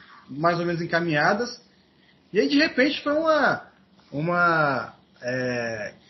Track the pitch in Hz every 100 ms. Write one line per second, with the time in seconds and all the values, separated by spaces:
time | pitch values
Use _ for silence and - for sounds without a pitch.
0 | - - - 135 165 170 175 170 170 170
1 | 170 147 165 208 240 - _ _ _ _
2 | _ _ _ 190 269 285 330 - 285 -
3 | 294 302 320 302 233 131 - _ _ _
4 | _ 139 165 175 175 160 147 127 104 -
5 | _ _ 127 127 127 123 117 110 101 -